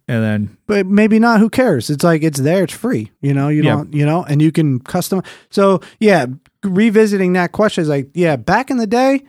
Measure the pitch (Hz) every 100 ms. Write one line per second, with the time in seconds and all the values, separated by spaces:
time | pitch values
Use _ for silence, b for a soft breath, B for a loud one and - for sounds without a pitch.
0 | - 117 110 107 101 _ - 208 185 202
1 | 220 220 233 220 220 - 254 135 - 143
2 | 175 165 160 139 139 190 170 - 233 139
3 | 107 _ 143 139 139 151 151 113 156 151
4 | 147 170 147 147 156 160 156 123 - 185
5 | - 190 B B B - 196 185 B B
6 | 214 170 123 131 _ _ 202 180 226 208
7 | 214 202 180 180 175 - 208 - 156 143
8 | 127 170 170 135 110 208 269 254 220 233
9 | 269 277